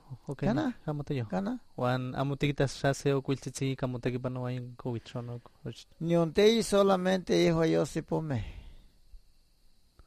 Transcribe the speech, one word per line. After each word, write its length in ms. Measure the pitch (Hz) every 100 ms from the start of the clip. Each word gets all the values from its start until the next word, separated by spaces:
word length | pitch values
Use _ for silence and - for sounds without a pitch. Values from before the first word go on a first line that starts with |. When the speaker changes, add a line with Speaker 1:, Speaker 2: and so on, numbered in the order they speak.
| - 127 -
Speaker 1:
ok, 160 | 139
Speaker 2:
Cana. 320 | 190 254 302 233 -
Speaker 1:
amo 180 | 147
tello. 220 | 139 143 113
Speaker 2:
Cana. 280 | 185 196 254 - -
Speaker 1:
Uan 360 | 123 127 127 127
amo 200 | 135 139
tiquitas 400 | 147 139 139 -
xa 180 | 139
se 200 | 135 143
ocuiltzitzi, 640 | 139 135 135 - - 135 131
amo 180 | 127 123
tequipanoa 520 | 127 123 127 127 123
in 240 | 127 123 120
covid 280 | 131 117 -
xono, 320 | 123 120 120 - _
xochitl. 320 | - 120 - -
Speaker 2:
Ni 180 | 165 170
un 160 | 165
tei 300 | 151 208 233
solamente 720 | 196 202 196 190 185 190 170
hijo 300 | 170 175 165
yo 220 | 160 165 165
si 160 | 165
pome. 640 | 151 160 160 127 104 - - - - _ - - - _ _ _ - - _ _